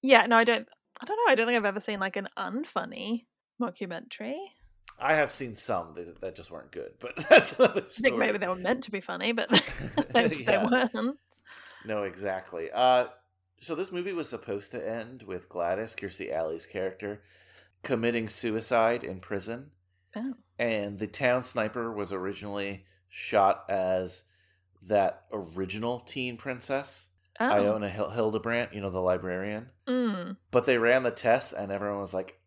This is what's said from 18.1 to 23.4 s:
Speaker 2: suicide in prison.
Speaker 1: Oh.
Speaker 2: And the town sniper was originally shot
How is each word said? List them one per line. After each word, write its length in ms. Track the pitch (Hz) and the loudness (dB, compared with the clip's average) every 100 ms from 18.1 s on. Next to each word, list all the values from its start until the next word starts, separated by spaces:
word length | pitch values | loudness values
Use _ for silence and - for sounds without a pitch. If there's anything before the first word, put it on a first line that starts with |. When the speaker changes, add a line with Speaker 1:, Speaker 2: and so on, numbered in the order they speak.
| 120 110 | 0 -4
Speaker 2:
suicide 760 | - 117 110 110 120 113 120 | -4 -2 -2 2 4 4 2
in 160 | - 92 | -4 -10
prison. 520 | - 101 98 120 147 _ _ _ _ 214 | -6 -6 -6 -10 -12 _ _ _ _ -8
Speaker 1:
Oh. 180 | 262 247 _ - | -8 -10 _ -4
Speaker 2:
And 400 | 120 110 101 101 | -2 0 -4 -6
the 100 | 104 | -8
town 340 | - 131 123 | 0 2 2
sniper 480 | 127 123 107 123 117 | 0 -2 -2 -2 -6
was 200 | 107 95 | -4 -4
originally 720 | 95 95 101 104 101 98 98 - _ _ | -4 -4 -6 -8 -6 -6 -8 -14 _ _
shot 540 | - - 107 | -14 0 6